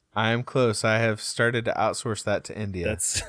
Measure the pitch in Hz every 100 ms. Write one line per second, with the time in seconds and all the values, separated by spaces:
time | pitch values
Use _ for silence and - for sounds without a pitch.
0 | _ 104 110 117 120 135 120 107 113 110
1 | 113 104 - - 117 120 113 - 107 90
2 | 120 104 - 95 - - 104 92 104 107
3 | - -